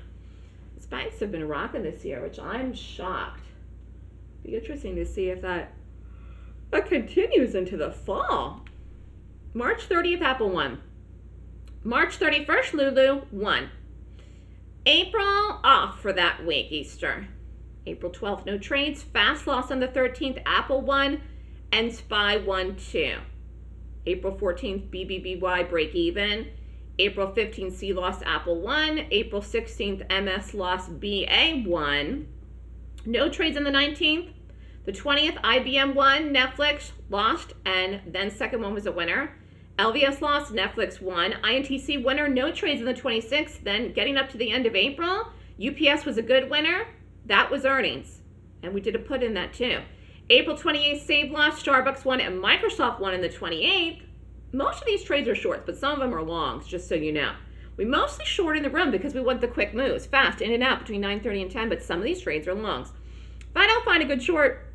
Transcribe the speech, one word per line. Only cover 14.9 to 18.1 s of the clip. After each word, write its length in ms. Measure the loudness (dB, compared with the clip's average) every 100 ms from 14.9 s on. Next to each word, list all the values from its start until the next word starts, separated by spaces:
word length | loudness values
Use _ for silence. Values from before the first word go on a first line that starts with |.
| 4 4 2 2 4 2 2
off 380 | 6 6 6 -4
for 120 | -2
that 320 | 2 2 0
week, 280 | -2 -2 -2
Easter. 560 | -6 -8 -6 -4 -4 -8 -14 -14 -14 -16 -14 -12
April 240 | -8 -8